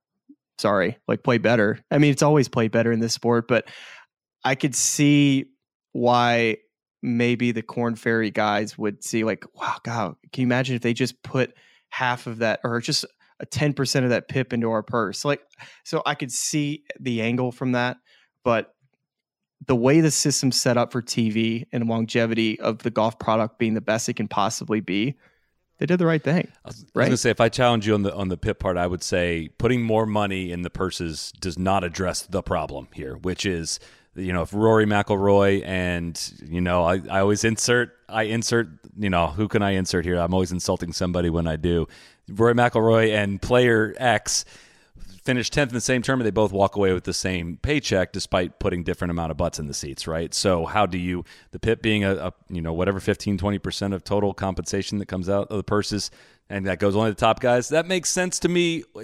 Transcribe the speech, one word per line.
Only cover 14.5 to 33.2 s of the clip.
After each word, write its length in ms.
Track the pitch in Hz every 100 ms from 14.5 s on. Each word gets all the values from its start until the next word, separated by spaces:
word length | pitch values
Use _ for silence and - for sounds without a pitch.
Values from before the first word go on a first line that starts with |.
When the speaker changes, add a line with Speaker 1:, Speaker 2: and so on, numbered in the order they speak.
Speaker 1:
into 180 | 120 113
our 120 | 113
purse?" 420 | 104 120 101 - 147
Like, 160 | 143 - _ - -
so 180 | - 160 -
I 100 | 143
could 160 | 135
see 520 | - - 156 147 156 - -
the 220 | 131 113
angle 300 | 113 123 127
from 220 | 120 131
that, 240 | 123 123 127 _ _ _ _
but 300 | 123 113 - _ _ _ _ _ _ _ _ _ -
the 100 | 123
way 260 | 123 156
the 100 | 160
system's 500 | - 151 135 131 -
set 160 | 131 120
up 140 | 120
for 100 | 123
T 280 | 113 - 110
V 360 | 107 113 117 -
and 160 | 123 113
longevity 680 | 113 113 123 113 113 113 110
of 200 | 113 110
the 120 | 120
golf 280 | 110 110 -
product 380 | - 110 107 -
being 140 | 117
the 80 | 110
best 260 | 98 110 -
it 60 |
can 140 | 117 104
possibly 520 | - 101 - 107 110
be, 380 | 95 98 123 - _ _ _ _ _ _
they 80 | 147
did 100 | 180
the 80 | 165
right 180 | 160
thing, 240 | 139 170 - _
Speaker 2:
I 60 | -
was, 160 | - -
Speaker 1:
right? 120 | - 131
Speaker 2:
I 40 |
was 0 |
gonna 80 | 123
say, 140 | 123
if 100 | 104
I 80 | 117
challenge 380 | - 123 117 104
you 80 | 107
on 80 |
the, 120 | 98 -
on 140 | 95
the 80 | 87
pip 220 | 110 -
part, 180 | 98 87
I 100 | 87
would 160 | 90
say 460 | - 92 87 85 80 -
putting 240 | 117 123
more 240 | 113 110 110
money 460 | 104 101 95 92
in 100 | 87
the 80 | 87
purses 640 | - 92 - 85 76 - -
does 180 | 95 82
not 260 | 92 98
address 380 | 87 82 92 82
the 220 | - 92
problem 440 | - 87 73 69 64
here, 240 | - 69
which 280 | 65